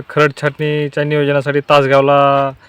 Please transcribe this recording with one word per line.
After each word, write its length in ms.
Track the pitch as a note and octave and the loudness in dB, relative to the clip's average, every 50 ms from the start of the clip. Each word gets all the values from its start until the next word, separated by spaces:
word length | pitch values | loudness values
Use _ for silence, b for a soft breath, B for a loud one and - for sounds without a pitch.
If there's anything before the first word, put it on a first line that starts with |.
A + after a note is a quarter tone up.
| C#3+ - | -4 -4
खरड 220 | - D3+ D3+ D3 C#3 - | -2 0 0 0 -2 -4
छाटणीच्या 600 | - D3 C#3 - D#3 D3+ D3+ D3+ D3 C#3+ - D3+ D3 | -6 -6 -6 -6 -6 -4 -4 -4 -6 -6 -4 -6 -4
नियोजनासाठी 560 | D3 D3+ D3 C#3+ C#3+ C#3+ C#3+ C3+ D3 C#3 C#3+ | -2 -2 -2 0 0 -2 -2 -2 -2 -4 -2
तासगावला 920 | B2+ - D3 D3 C#3 C3 C#3 C#3 C#3 C#3 C#3+ C#3+ C#3+ C#3 C#3 C#3 C#3 C#3 C3+ b b | 0 2 2 2 4 4 2 2 2 2 2 2 2 2 2 0 -2 -4 -6 b b